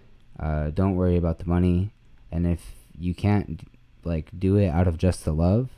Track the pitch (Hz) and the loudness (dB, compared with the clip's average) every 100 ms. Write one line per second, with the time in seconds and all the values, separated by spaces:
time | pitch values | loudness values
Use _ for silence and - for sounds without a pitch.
0 | - - - - 80 76 76 78 95 90 | -20 -20 -20 -10 -6 -4 -2 0 0 2
1 | 90 87 85 82 85 87 90 87 104 - | 2 2 0 -2 0 2 4 2 0 -6
2 | - - - 82 87 85 - - - - | -20 -20 -10 -4 -2 -2 -6 -20 -20 -8
3 | 87 85 104 104 - 82 - - _ _ | -6 -2 0 0 0 -10 -14 -20 _ _
4 | 85 82 78 87 95 101 98 76 92 80 | -6 -4 -6 -4 0 2 2 2 2 2
5 | 92 - - 78 85 107 131 | 0 0 -2 0 2 2 0